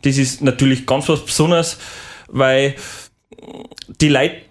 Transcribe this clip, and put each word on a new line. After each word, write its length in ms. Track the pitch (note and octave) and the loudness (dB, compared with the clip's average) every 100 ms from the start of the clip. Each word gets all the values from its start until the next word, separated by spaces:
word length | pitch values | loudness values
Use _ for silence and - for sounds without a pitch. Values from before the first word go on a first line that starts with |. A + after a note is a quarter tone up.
Das 160 | C#3 C3+ | 0 0
ist 220 | C3 - | 0 0
natürlich 420 | C#3 B2 C3+ C3 - | 0 2 2 2 0
ganz 220 | C3 C#3 | -2 0
was 160 | D3+ | -2
Besonderes, 540 | - - D#3+ E3+ E3 - - - - - - | -2 0 2 2 0 -8 -16 -18 -18 -20 -10
weil 460 | B2+ C3 C3 C#3 C3+ - - - _ _ - - - - - - - | 0 2 4 0 -4 -14 -18 -20 _ _ -20 -18 -18 -18 -20 -20 0
die 80 | D3+ | 2
Leute 280 | C3+ D#3 - - | 4 2 -2 -20